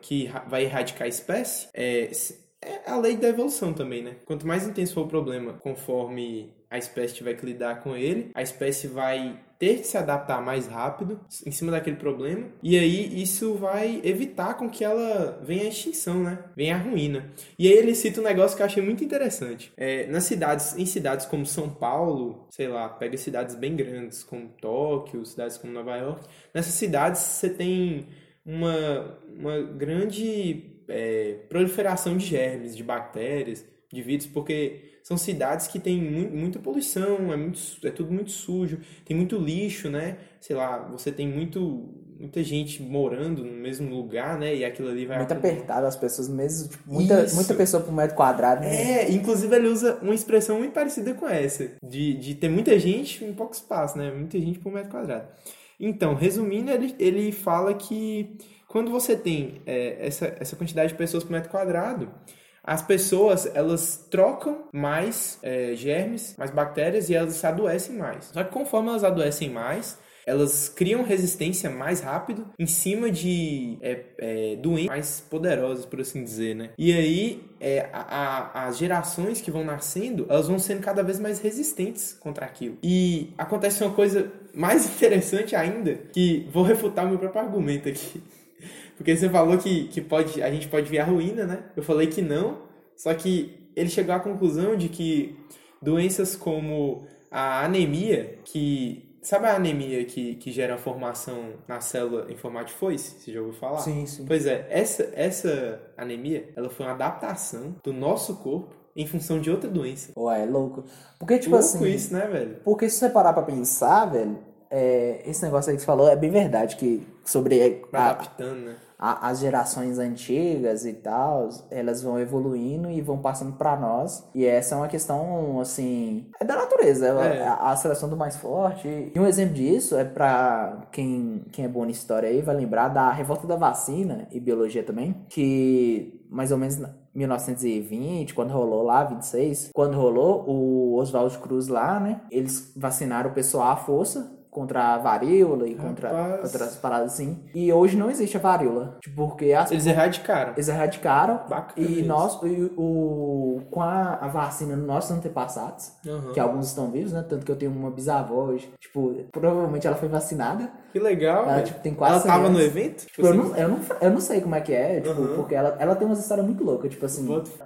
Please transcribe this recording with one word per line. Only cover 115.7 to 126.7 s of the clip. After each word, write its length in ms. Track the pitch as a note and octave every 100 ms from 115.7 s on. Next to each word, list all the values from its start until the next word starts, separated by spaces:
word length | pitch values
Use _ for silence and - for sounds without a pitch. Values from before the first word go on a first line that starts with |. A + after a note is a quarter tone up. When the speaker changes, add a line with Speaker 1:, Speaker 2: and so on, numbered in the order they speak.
Speaker 2:
aí 60 | C#3+
que 40 |
você 60 | -
falou 200 | C3+ D3
é 80 | D3
bem 140 | D#3
verdade, 460 | G3 F3+ A#2+ A2+ -
que 300 | B2+ A2+ G2 -
sobre 560 | - C3+ B2+ B2+ B2 - -
Speaker 1:
Vai 100 | C3+
Speaker 2:
a, 80 | D3+
Speaker 1:
adaptando, 460 | - - - B2+ C3 A#2+
né? 100 | A#2 - _
Speaker 2:
a, 300 | A2 - A#2+
as 120 | B2+
gerações 580 | C3+ B2+ A#2+ - B2+ B2
antigas 840 | B2 A#2 - C3 F3 D3+ A#2+ G#2+
e 80 | A#2
tal, 560 | G#2+ G#2+ A2+ C#3 D3 A2+ A#2+ -
elas 320 | C3 A#2+ A#2+
vão 180 | B2+ B2
evoluindo 680 | B2 C3+ C3 B2+ A#2+ D3+ F3
e 100 | E3
vão 180 | C#3+ C#3
passando 340 | - - C3+ C3+
pra 200 | D3 C#3+
nós. 520 | A#2 A#2 D3 - -
E 100 | C3
essa 300 | B2 A#2+ B2
é 40 | C#3+
uma 100 | D3
questão, 720 | D#3 - C#3+ E3+ F3 D3+ C3
assim, 680 | B2+ - B2+ A#2+ A2+ A2 - -
é 40 |
da 100 | A3 B4+
natureza. 500 | B4+